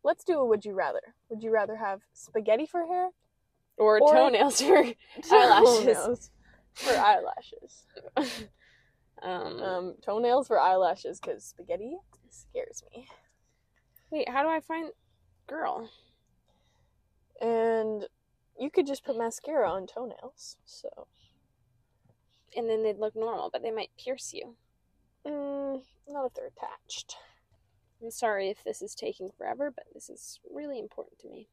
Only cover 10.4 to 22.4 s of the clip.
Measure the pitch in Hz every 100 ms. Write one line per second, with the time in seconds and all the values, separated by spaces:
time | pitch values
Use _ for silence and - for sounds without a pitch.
10.4 | 262 208 170 185 180 185 - - - 113
11.4 | - - - 175 226 349 _ _ _ -
12.4 | _ 494 - - _ - 262 - _ _
13.4 | _ _ _ _ _ _ _ 311 - 254
14.4 | 311 320 - 320 320 - _ _ _ _
15.4 | - 311 - - 226 _ _ _ _ _
16.4 | _ _ _ _ _ _ _ _ _ -
17.4 | 226 226 226 226 220 214 - _ _ _
18.4 | _ - 277 - 277 277 - 233 233 -
19.4 | - 311 190 190 185 - 247 - - _
20.4 | - - _ - - - - _ _ _
21.4 | _ _ _ _ _ _ _ _ _ _